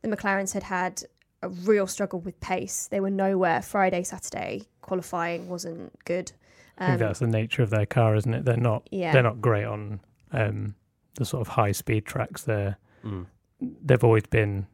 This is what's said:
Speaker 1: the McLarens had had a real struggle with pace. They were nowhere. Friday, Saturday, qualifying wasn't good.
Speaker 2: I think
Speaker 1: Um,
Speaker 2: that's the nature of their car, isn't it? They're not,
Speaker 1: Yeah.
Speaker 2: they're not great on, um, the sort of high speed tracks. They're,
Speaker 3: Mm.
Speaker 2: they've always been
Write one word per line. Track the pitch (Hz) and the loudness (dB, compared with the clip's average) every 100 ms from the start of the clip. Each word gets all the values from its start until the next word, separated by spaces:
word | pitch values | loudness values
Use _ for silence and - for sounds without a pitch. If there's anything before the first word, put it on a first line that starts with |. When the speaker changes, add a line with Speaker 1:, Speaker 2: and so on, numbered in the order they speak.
Speaker 1:
the | 226 | -4
McLarens | 208 208 196 190 | -4 0 0 -2
had | 202 | -6
had | - 185 185 190 - _ _ _ | -4 -4 -4 -6 -14 _ _ _
a | 185 | -10
real | 180 180 208 190 | -6 2 4 2
struggle | - 202 180 | -2 -4 -4
with | 175 - | -10 -12
pace. | - 185 190 - - | -4 -4 -4 -8 -4
They | 202 | -2
were | 196 | 0
nowhere. | 196 190 196 180 160 | 2 2 4 4 2
Friday, | - 208 190 180 | 0 2 2 2
Saturday, | 180 180 - - 92 - 214 _ | -4 -8 -8 -8 -6 -8 -12 _
qualifying | - 185 175 180 170 170 180 | -6 -6 -4 -4 -4 -4 -6
wasn't | 180 170 165 92 - | -8 -8 -10 -14 -16
good. | - 175 175 - _ _ - - | -4 -4 -4 -14 _ _ -20 -4
Speaker 2:
I | 180 | 0
think | 113 | 2
Speaker 1:
Um, | 110 | 2
Speaker 2:
that's | 98 | 0
the | 120 | 2
nature | 113 110 - | 2 0 0
of | 113 | 2
their | 107 104 | 2 2
car, | - 113 | 4 6
isn't | 110 104 | 4 2
it? | 113 | 0
They're | 131 117 | 0 2
not, | 120 110 - | 2 0 -4
Speaker 1:
Yeah. | 190 170 | -4 4
Speaker 2:
they're | 143 | 6
not | 120 110 | 4 2
great | 117 107 | 2 2
on, | 107 107 104 104 _ _ _ | 0 -6 -6 -10 _ _ _
um, | 123 107 104 104 101 _ _ _ | -2 0 -2 -6 -8 _ _ _
the | - | -6
sort | 120 135 | -4 -4
of | 113 | -2
high | - 104 | 2 2
speed | 95 - 110 | 0 0 -2
tracks. | - - 113 - | -2 -6 -6 -6
They're, | - 107 101 98 _ _ | -4 -2 -2 -6 _ _
Speaker 3:
Mm. | 107 98 95 _ _ _ | -10 -8 -10 _ _ _
Speaker 2:
they've | 254 - 147 127 | -10 -8 2 6
always | 123 110 - | 8 6 4
been | 117 104 101 95 | 0 2 -2 -6